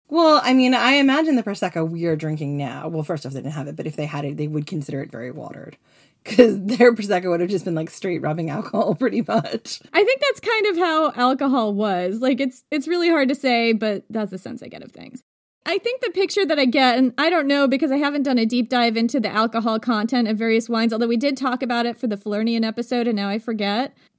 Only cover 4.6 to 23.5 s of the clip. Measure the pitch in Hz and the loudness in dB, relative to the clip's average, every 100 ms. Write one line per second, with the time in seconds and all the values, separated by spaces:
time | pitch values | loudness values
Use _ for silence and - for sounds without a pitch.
4.6 | 147 156 143 139 - 117 123 147 - - | -6 -6 -6 -8 -8 -10 -12 -12 -14 -16
5.6 | - - _ _ _ _ - 214 233 196 | -18 -20 _ _ _ _ -2 4 6 4
6.6 | 196 - 240 226 202 185 180 170 180 190 | -2 4 4 4 0 -2 0 0 0 -2
7.6 | 185 160 160 - 190 170 151 156 160 156 | -2 -4 -4 -6 -6 -4 -4 -4 -4 -6
8.6 | - 202 196 170 254 220 175 220 - 226 | -4 -2 0 0 -2 -2 0 -2 -2 -6
9.6 | - - - 330 415 539 554 - 427 440 | -8 -14 -2 2 2 2 0 -2 -2 0
10.6 | 415 339 359 311 311 - 247 262 277 262 | 2 2 0 2 0 2 0 2 0 0
11.6 | 220 202 214 180 180 220 262 254 269 - | 0 0 0 0 -2 -2 0 0 -2 -6
12.6 | - 302 311 349 339 330 262 285 262 233 | -6 -6 -2 0 2 2 2 0 0 2
13.6 | 233 220 214 202 - 220 202 190 - - | 2 2 0 -4 -6 -6 -6 -8 -12 -14
14.6 | - 78 - - - - _ _ _ _ | -14 -18 -18 -20 -18 -18 _ _ _ _
15.6 | 302 370 480 508 453 359 370 403 339 302 | -4 -4 -4 -4 -4 -2 0 0 0 2
16.6 | 262 277 254 247 262 - 320 349 277 285 | 2 4 4 4 2 2 2 2 2 2
17.6 | 277 262 311 277 294 294 277 247 226 247 | 4 2 2 2 0 0 0 2 2 0
18.6 | 233 247 233 220 233 277 208 208 226 226 | 0 2 2 2 0 0 0 0 0 0
19.6 | 226 220 247 214 226 247 220 214 226 226 | 0 -2 0 0 0 0 0 0 2 2
20.6 | 226 226 226 226 233 233 285 269 262 247 | 2 0 2 2 0 2 0 0 -2 -2
21.6 | 247 233 233 233 240 202 208 208 226 233 | -2 -2 -2 -2 -4 -4 -4 -2 0 0
22.6 | 226 220 240 240 240 208 202 214 240 | -2 -4 -2 -2 0 0 -2 -4 -4